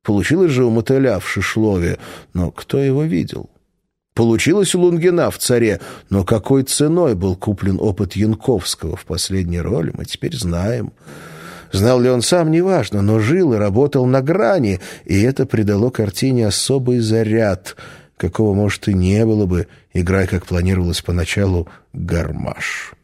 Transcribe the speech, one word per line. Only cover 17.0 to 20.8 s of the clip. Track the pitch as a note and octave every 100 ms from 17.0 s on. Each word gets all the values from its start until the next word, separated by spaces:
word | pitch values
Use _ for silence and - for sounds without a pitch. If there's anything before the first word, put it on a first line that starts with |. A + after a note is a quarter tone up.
| A2 A2+ G#2+ A2+ G#2+ F2+ - - - - _ _
какого, | F#2 - G#2+
может, | G2 G#2 - -
и |
не | F#2+ F#2 G2+ A2+
было | G#2+ G2
бы, | F2+ E2 - _
играя, | F#2 F2 F#2+ F#2
как | F#2 -
планировалось | F2+ F2+ F#2+